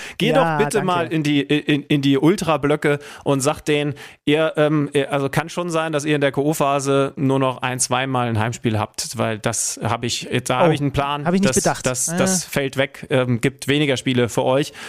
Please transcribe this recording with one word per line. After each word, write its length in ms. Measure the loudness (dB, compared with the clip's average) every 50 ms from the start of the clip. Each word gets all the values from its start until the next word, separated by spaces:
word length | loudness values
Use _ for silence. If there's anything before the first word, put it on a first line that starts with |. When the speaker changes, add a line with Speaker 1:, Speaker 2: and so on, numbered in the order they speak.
| -14 -12 -4
Speaker 1:
Geh 140 | -2 0 2
Speaker 2:
Ja, 260 | 2 2 2 2 0
Speaker 1:
doch 80 | 0 -2
bitte 140 | 0 -2 -2
Speaker 2:
danke. 80 | 0
Speaker 1:
mal 200 | 0 0 -2 -2 -2
in 100 | -2 -2
die, 200 | 0 0 0 0
in, 400 | 0 0 0 0 0 0 -2 -2
in 180 | 0 0 0 2
die 160 | 4 2 2
Ultrablöcke 840 | 4 4 4 2 2 0 0 0 0 2 0 0 0 0 0 0 -2 -4 -12 -18 -6 -2
und 160 | -2 0 2
sag 200 | 0 -2 -2 -2
denen, 320 | -2 0 0 0 0 -2 -6 -8 -14 -20 -20 _ _
ihr, 300 | 2 2 2 2 2 2
ähm, 320 | 2 2 4 4 2 0 0 0
ihr, 180 | 0 0 0
also 160 | 0 -2 -2 0
kann 220 | -2 -2 -4 -2
schon 180 | -6 -6 -4 -2
sein, 240 | -2 -2 -2 -2
dass 140 | -2 -2 0
ihr 80 | 0 0
in 80 | 2
der 100 | 2 2
K-O-Phase 800 | 2 2 0 0 2 2 2 2 2 0 2 2 2 2 2 0 0
nur 220 | 0 0 2 2 2
noch 220 | 2 0 -2 -2
ein-, 180 | -4 -4 -2 -2
zweimal 480 | -2 0 0 0 0 0 0 0 0 0
ein 100 | 0 0
Heimspiel 400 | 0 -2 -2 -2 -2 0 0 0
habt, 400 | -2 -4 _ -8 -8 -6 -4 -2
weil 200 | -2 -2 -2 -2
das 400 | -2 -2 -2 -2 -2 -4 -4 -4
hab 200 | -2 -2 -2 -2 -2
ich, 220 | -4 -4 -4 -4 -4 -4 -2 0
da 140 | 0 2 4
hab 80 | 4 4
Speaker 2:
Oh, 20 |
Speaker 1:
ich 100 | 2 2
einen 120 | 0 -2
Plan. 340 | 0 -2 -2 -2 -4 -2 0
Speaker 2:
hab 80 | 0 2
ich 60 | 2
nicht 80 | 2 2
Speaker 1:
Das, 120 | 2 2
Speaker 2:
bedacht. 220 | 0 0 -2 0 -2
Speaker 1:
das, 240 | -2 -2 -2 -2 -2
Speaker 2:
Äh. 80 | 0
Speaker 1:
das 280 | 0 0 2 0 -2 -4
fällt 340 | -4 -2 -2 -2 0 0 -2
weg, 280 | -2 -2 -4 -12 -4 0
ähm, 320 | 0 2 2 2 0 0
gibt 260 | 0 -2 -2 -2 -2 0
weniger 300 | 2 2 2 2 0 0
Spiele 320 | 0 0 2 2 2 2
für 140 | 0 0 2
euch. 280 | 2 2 2 0 -2 -6 -14 -16